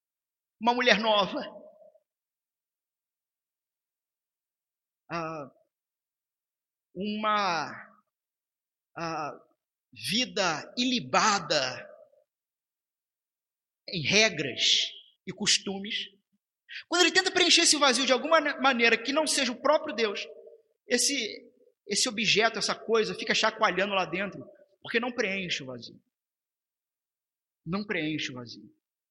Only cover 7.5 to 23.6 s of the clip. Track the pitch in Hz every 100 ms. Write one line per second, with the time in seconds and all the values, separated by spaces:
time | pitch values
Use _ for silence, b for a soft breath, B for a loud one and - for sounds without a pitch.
7.5 | 165 135 - - _ _ _ _ _ _
8.5 | _ _ _ _ - 165 160 147 - _
9.5 | _ _ _ _ 110 117 214 233 180 185
10.5 | 147 - - 254 240 127 185 208 202 156
11.5 | 151 131 123 - - - _ _ _ _
12.5 | _ _ _ _ _ _ _ _ _ _
13.5 | _ _ _ - 196 127 208 220 156 143
14.5 | 107 - - - - _ _ - - 208
15.5 | - 202 196 208 - - _ _ _ _
16.5 | _ _ B - 339 339 381 381 370 330
17.5 | 339 330 302 285 240 254 247 285 320 294
18.5 | 269 262 240 233 226 226 285 311 - 254
19.5 | 240 277 302 302 226 214 - - - -
20.5 | - _ _ - 240 - 277 220 - -
21.5 | _ _ _ - 202 254 220 214 165 226
22.5 | 214 196 185 - 226 185 185 240 208 220
23.5 | -